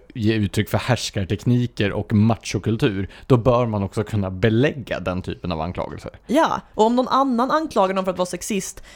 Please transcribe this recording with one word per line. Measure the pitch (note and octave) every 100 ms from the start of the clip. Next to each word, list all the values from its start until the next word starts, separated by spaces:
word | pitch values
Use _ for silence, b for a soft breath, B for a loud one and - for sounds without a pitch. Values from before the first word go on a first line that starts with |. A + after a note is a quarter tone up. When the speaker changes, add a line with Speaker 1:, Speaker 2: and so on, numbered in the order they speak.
| -
Speaker 1:
ge | B2 G#2+
uttryck | A2 G2+ - G2
för | A2+
härskartekniker | - A2+ - G#2 F#2 G#2 B2 B2 A#2+ - G2+
och | G#2+ -
machokultur, | G#2+ A2 A2+ - G#2+ - A2+ C3+ G2 F#2+ B -
då | A#2+
bör | A#2 A#2+ A#2+
man | G#2+
också | F#2+ -
kunna | G#2 G#2+ F#2
belägga | F#2 A2+ A2+ D3 C#3 G2 C#2+
den | F#2 F2+
typen | F2+ - E2+
av | D#2+
anklagelser. | E2 - - D2 - - -
Speaker 2:
Ja, | C#4 C4+ - -
och | - A3
om | B3
någon | B3+
annan | B3+ C#4 A#3 C4
anklagar | D4+ D#4+ A#3 F#3+ G3
någon |
för | F#3
att | F3+
vara | F3+
sexist, | F3+ - G3 - - B